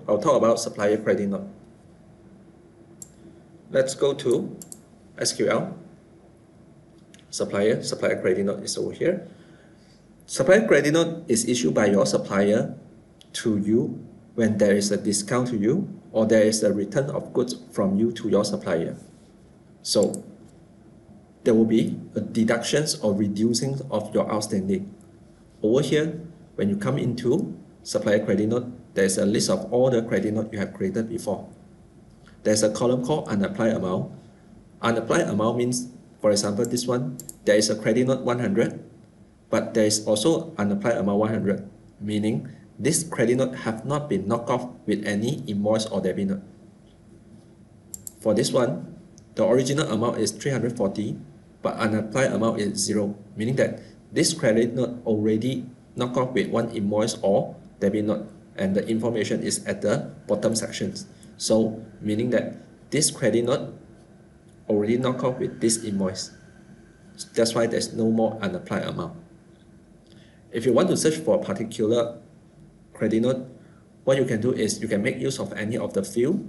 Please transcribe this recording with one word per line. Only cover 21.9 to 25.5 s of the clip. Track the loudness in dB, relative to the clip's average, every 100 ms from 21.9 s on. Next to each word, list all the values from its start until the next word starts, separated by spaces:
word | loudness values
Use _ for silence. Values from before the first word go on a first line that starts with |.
| -2 -8
a | -6
deductions | -4 0 2 2 0 0 0 -2
or | 0
reducing | 0 0 0 0 0 -2 -4 -4
of | -6 -2
your | -2 0
outstanding. | -2 -2 -2 0 -2 -4 -14 -20 -20 -20 -20 -20